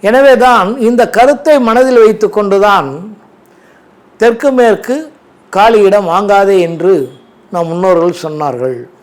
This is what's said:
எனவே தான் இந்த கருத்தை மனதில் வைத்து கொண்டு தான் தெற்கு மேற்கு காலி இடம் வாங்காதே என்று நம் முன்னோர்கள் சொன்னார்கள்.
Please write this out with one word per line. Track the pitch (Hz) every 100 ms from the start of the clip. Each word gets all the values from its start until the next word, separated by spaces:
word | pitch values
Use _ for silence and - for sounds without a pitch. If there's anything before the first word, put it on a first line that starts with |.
| 196
எனவே | 247 277 247
தான் | 247 233 185 262 226
இந்த | 240 247 202
கருத்தை | 254 285 311 294 233
மனதில் | 226 262 247
வைத்து | 220 220 208
கொண்டு | 214 196 196
தான் | 208 196 143 139 202 208 _ _ _ _ _ _ _ _ _ _
தெற்கு | 233 226 277 262
மேற்கு | 233 202 - 269 311 _ _ _ _ 185
காலி | 214 226 196
இடம் | 202 185
வாங்காதே | 170 202 202 196 196 170
என்று | 170 180 180 131 - _ _ _
நம் | 180 170
முன்னோர்கள் | 170 185 175 170 170
சொன்னார்கள். | 160 151 147 123 127 123 - _